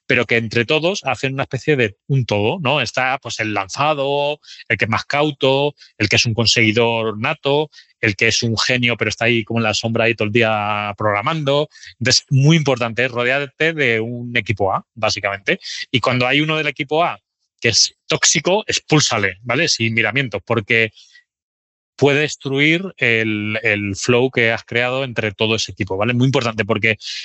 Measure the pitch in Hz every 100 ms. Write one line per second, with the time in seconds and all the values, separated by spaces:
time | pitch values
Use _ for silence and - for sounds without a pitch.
0 | - 123 117 117 113 120 113 156 165 202
1 | 135 120 135 135 - 127 - 143 113 -
2 | - 139 113 104 104 185 127 147 113 -
3 | 127 135 117 - 110 101 95 - 147 151
4 | 135 143 143 147 - - - 107 107 104
5 | - 143 151 139 135 135 143 - - -
6 | 104 117 120 110 113 - 110 107 117 113
7 | 110 104 131 160 139 143 151 - - _
8 | 113 98 117 - 117 110 - 127 120 117
9 | 110 - 117 117 104 117 110 107 117 113
10 | 113 113 107 117 110 107 104 104 104 104
11 | 107 101 127 160 139 143 151 - - -
12 | 120 - - 135 143 165 143 120 120 107
13 | 123 117 123 139 139 - 160 160 131 113
14 | 113 120 120 120 101 107 95 123 - -
15 | 107 - 104 98 123 180 - - - 120
16 | 131 123 123 143 156 156 147 - 139 151
17 | 170 104 _ _ _ _ 117 104 - -
18 | - 156 - 165 175 202 - - - 151
19 | - 113 98 92 120 127 165 - 113 113
20 | 110 117 135 104 - 117 101 117 110 -
21 | - - _ _ _ _ _ _ _ -
22 | 139 139 151 - 139 135 147 165 190 -
23 | 123 113 110 107 107 110 117 104 101 95
24 | - 123 131 123 113 113 - 117 123 131
25 | 135 113 107 98 110 110 - 98 101 95
26 | 110 120 131 131 117 110 101 107 110 107
27 | - -